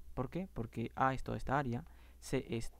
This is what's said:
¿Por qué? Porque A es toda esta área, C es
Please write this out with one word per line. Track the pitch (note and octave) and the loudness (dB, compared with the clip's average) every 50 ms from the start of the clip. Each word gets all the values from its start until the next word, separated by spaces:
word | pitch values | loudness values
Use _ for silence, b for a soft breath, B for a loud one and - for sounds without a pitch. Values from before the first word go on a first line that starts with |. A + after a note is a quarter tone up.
| - - | -10 -6
¿Por | - C3 B2+ C3 | -2 0 0 0
qué? | - E3+ G3 - | 0 -2 -2 -2
Porque | - B2 A2+ A2+ - A2+ A#2 - - | -2 -4 -4 -2 -2 -2 -2 -2 2
A | - C3 C3 C3 | 4 4 4 4
es | B2 | 2
toda | - - A#2 A#2 | 0 0 -2 0
esta | - - B2 D3 | 2 2 4 4
área, | C#3+ A#2+ A#2 C3 E3 B B B B B B B | 4 2 0 0 -2 B B B B B B B
C | - - C#3 C3 - - | -4 0 0 0 2 2
es | A#2 A#2 A#2 - - | 0 0 0 -2 -2